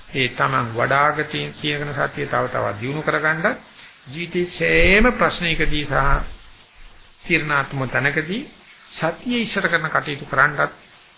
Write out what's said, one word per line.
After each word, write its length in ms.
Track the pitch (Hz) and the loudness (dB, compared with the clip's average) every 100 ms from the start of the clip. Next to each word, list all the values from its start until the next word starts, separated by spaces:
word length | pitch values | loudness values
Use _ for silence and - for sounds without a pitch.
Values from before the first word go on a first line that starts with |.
| - | -8
ඒ 180 | 143 123 | -2 -2
Taman 360 | - 139 131 120 | 0 0 0 -2
වඩාගතින් 840 | 110 127 139 147 147 147 151 147 | -2 2 4 2 0 -4 -6 -8
කියන 360 | - 147 147 147 | -6 -4 -4 -4
සතිය 360 | 143 143 147 139 | -4 -4 -4 -2
තව 200 | 123 127 | -2 0
තවත් 300 | 120 110 104 | -2 -2 -4
දියුණු 260 | 120 156 | -6 -4
කරගන්නත් 440 | 151 151 156 160 202 254 - - - - | -2 0 0 0 -2 -2 -12 -20 -20 -20
ජීවිතේ 420 | 131 147 170 180 175 | -14 -10 -4 -2 -2
සෑම 560 | - 165 160 170 202 240 | 0 2 6 6 8 6
ප්‍රශ්නයකදී 760 | 220 165 - 170 151 151 147 143 | 4 2 2 0 2 2 2 0
සහ 540 | 139 139 139 - - - - - - - - - - | 2 4 2 0 -10 -20 -20 -20 -20 -20 -20 -20 -12
තීරණාත්මක 680 | - 160 151 143 131 139 127 | 0 0 2 -2 -2 -4 -2
තැනකදී 520 | 127 139 156 156 220 - - - - - | 0 0 -2 -4 -6 -8 -18 -20 -20 -12
සතිය 500 | - 165 170 247 240 | -4 -4 -4 -4 -2
ඉස්සර 280 | 220 196 180 | -2 -2 0
කරන 220 | 165 156 | -2 0
කටයුතු 380 | 139 143 143 - | -2 -4 -8 -4
කරන්නත් 460 | 131 147 143 147 - - - - | 2 2 2 -4 -4 -20 -20 -20